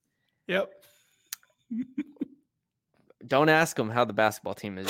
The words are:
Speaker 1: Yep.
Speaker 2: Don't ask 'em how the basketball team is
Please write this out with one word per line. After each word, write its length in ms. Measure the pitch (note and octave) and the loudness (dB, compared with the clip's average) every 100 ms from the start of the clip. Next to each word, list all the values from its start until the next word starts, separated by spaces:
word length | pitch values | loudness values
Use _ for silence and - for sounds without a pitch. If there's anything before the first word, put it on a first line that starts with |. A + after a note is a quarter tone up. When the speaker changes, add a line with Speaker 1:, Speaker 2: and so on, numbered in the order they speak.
| _ _ _ _ - | _ _ _ _ -6
Speaker 1:
Yep. 220 | F#3+ G3 - _ _ _ _ - - _ _ - A#3 C4 - - - - _ _ _ _ _ _ _ _ _ A#2+ | -4 -4 -10 _ _ _ _ -18 -18 _ _ -12 -10 -10 -10 -12 -12 -14 _ _ _ _ _ _ _ _ _ -2
Speaker 2:
Don't 220 | C3+ D#3 | 2 6
ask 300 | D#3 E3 - | 4 2 -2
'em 100 | A2 | -2
how 160 | A#2 | 0
the 80 | A#2 | 0
basketball 420 | G#2 A2 - - | 2 2 0 -8
team 220 | G2 G#2 | -8 -10
is 80 | F#2+ | -8